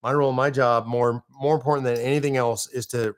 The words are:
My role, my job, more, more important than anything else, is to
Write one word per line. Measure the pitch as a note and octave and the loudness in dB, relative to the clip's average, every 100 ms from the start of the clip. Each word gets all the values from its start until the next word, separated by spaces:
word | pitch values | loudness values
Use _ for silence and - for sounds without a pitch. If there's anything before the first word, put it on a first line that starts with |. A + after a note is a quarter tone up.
My | A#2+ | 0
role, | D3 C#3 | 2 2
my | B2+ C#3 | 2 0
job, | C3+ B2 A#2 A2+ | 2 2 2 0
more, | A#2+ A#2+ A#2+ _ | 0 0 -2 _
more | C3+ C#3 D#3 | -4 0 0
important | C3 C#3+ B2+ | 2 0 0
than | A#2+ | -2
anything | B2 D3 C#3+ C3+ | 0 0 0 0
else, | A#2+ A2 - | 0 -2 -6
is | B2+ A#2 | -8 -6
to | B2 A2 | -4 -4